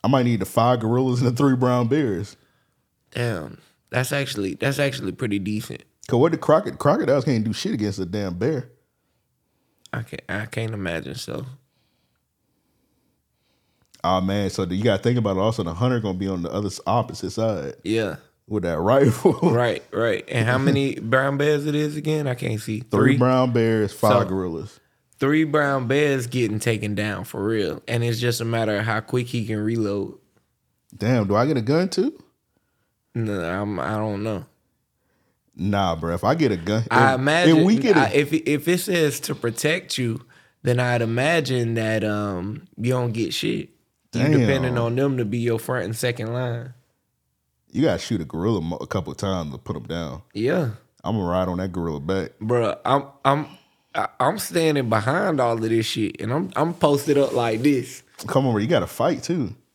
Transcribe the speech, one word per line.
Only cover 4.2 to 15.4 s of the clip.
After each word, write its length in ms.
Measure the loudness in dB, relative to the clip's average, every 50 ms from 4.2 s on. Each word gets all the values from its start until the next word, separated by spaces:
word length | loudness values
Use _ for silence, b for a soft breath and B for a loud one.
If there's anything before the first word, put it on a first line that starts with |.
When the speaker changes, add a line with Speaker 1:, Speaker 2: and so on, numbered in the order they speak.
| -2 -4 -4 -4 -4 -4 -4
Speaker 2:
that's 240 | -2 -2 -2 0 0
actually 320 | 0 0 -2 -4 -6 -8
pretty 260 | -6 -4 -4 -2 -2
decent. 460 | -2 -2 -2 -4 -6 -6 -8 -14 -14 -16 _ _ _ -4
Speaker 1:
'Cause 120 | 0 4 4
what 120 | 4 4
the 60 | 2 0
croco-, 380 | 4 4 4 4 4 -2 -8
crocodiles 460 | 0 2 2 2 4 2 2 2 2 2
can't 180 | 2 0 0 0
do 100 | -2 -4
shit 200 | -4 -4 -4 -2
against 260 | -2 -2 -2 -2 -4
a 60 | -6
damn 280 | -6 -4 -4 -4 -4 -4
bear. 340 | -2 -2 -2 -2 -2 -6 -10 _ _ _ _ _ _ _ _ _ _ _ _ _ _ _ _ _ _ _ _ _ _ _ -10 -10
Speaker 2:
I 80 | -10
can't, 200 | -10 -10 -12 -16 _
I 180 | -8 -8 -8 -6
can't 260 | -6 -6 -6 -6 -6 -6
imagine 420 | -6 -6 -6 -6 -6 -8 -8 -10
so. 300 | -10 -10 -8 -8 -10 -10 -12 -16 -20 _ _ _ _ _ _ _ _ _ _ _ _ _ _ _ _ _ _ _ _ _ _ _ _ _ _ _ _ _ _ _ _ _ _ _ _ _ _ _ _ _ _ _ _ _ _ -16 _ 0
Speaker 1:
Oh 160 | 2 2 2
man, 300 | 2 0 0 0 -2 -2
so 140 | -2 -4 -4
you 180 | -2 -2 0 2
gotta 200 | 2 2 4 2
think 160 | 2 2 2
about 180 | 0 0 0
it 20 |
also. 220 | 2